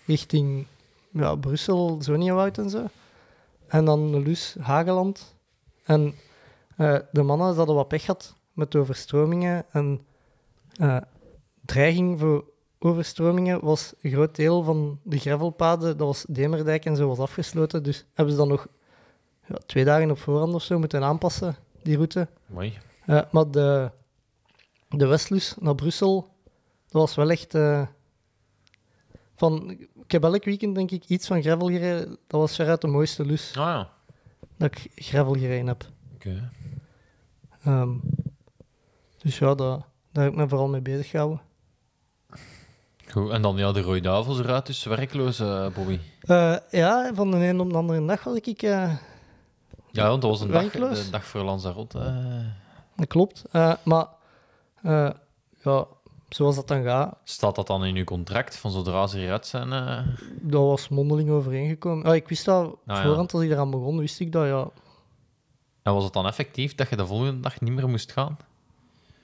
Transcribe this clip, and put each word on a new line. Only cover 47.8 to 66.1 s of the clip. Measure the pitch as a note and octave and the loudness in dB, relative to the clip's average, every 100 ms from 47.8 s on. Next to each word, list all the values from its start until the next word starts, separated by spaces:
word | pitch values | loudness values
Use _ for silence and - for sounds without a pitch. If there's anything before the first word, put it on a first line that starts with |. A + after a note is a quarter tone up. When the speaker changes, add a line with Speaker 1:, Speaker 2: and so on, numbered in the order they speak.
| E3+ D#3+ D#3 | 0 0 0
Speaker 1:
dag | G3+ | -2
was | - A#3+ | -2 -6
ik, | A#3 G#3+ | -4 -4
eh, | G#3+ G3 F#3 D3+ - - - - _ _ _ - - | 0 0 0 -2 -6 -20 -20 -20 _ _ _ -20 -8
Speaker 2:
Ja, | - G#2+ | 0 2
want | C3 | 4
dat | B2 | 2
was | G#2+ | 0
een | G#2 | 2
dag, | E3 | 2
Speaker 1:
werkloos. | G3+ - B3+ - | 2 -2 -2 -2
Speaker 2:
de | G2 | -4
dag | G2+ | -6
voor | - - | -6 -6
Lanzarote, | G2 F#2+ F#2 F2+ A#2 A#2+ | -4 -4 -6 -8 -10 -8
eh. | B2 B2+ B2+ A#2+ A#2 G2+ - - - - | -6 -4 -6 -6 -8 -10 -16 -20 -14 -6
Speaker 1:
Dat | D#3+ | 0
klopt. | E3 F#3 - - | 2 2 0 -4
Eh, | E3+ E3 E3 | 2 4 2
maar, | - D#3+ D#3+ - _ _ _ _ _ _ | 2 2 2 -6 _ _ _ _ _ _
eh, | F3+ D#3 C#3+ - _ _ _ _ | 0 2 2 -2 _ _ _ _
ja, | - C3+ - - - - - | 0 0 0 -10 -20 -20 -12
zoals | - C#3+ C#3 | 0 2 2
dat | C3 | 0
dan | C#3 | -2
gaat. | B2 B2+ C#3+ - | 0 0 -2 -6
Speaker 2:
Staat | - - G#2+ | -14 -2 0
dat | G2+ F#2+ | 0 -2
dan | G2 | 0
in | F#2+ F#2 | 0 -2
uw | |
contract, | F2+ F2+ E2+ F#2+ F#2 - | -2 -4 -4 -4 -4 -6
van | G#2+ | -6
zodra | F#2+ F2+ F#2 G2 | -4 -2 0 -2
ze | G2 | -2
eruit | F2+ G2+ - | -4 -4 -6
zijn, | B2+ B2+ | -8 -6
eh? | C3 B2+ B2 C3 B2+ - - | -6 -6 -4 -4 -6 -10 -10
Speaker 1:
Dat | E3 D3 | -2 2
was | C#3 C#3 - | 4 2 0
mondeling | C#3 C#3+ D3+ D3+ | -2 0 2 2
overeengekomen. | D3+ C3 C3 D3 D#3 F3 D#3+ D#3 | 0 0 -2 -4 -4 -4 -2 2
Ah, | |
ik | E3 D#3 | 2 2
wist | E3 | -4
dat | - F#3 E3+ - - | 2 2 2 -6 -6
Speaker 2:
Ah, | G2+ | -2
ja. | |
Speaker 1:
voorhand, | C#3+ D3+ F3+ | 2 2 0
als | E3+ | 0
ik | E3 | 0
eraan | D3 C#3 | 2 0
begon, | C3+ B2+ D#3+ | -2 -2 -2
wist | D3+ - | -4 -4
ik | F3 | -4
dat, | E3 D3 | 0 0
ja. | C3+ C3 - - _ _ _ _ _ _ _ _ _ | 0 -4 -10 -20 _ _ _ _ _ _ _ _ _
Speaker 2:
En | - | 0
was | G2+ | 2
het | G2 | 0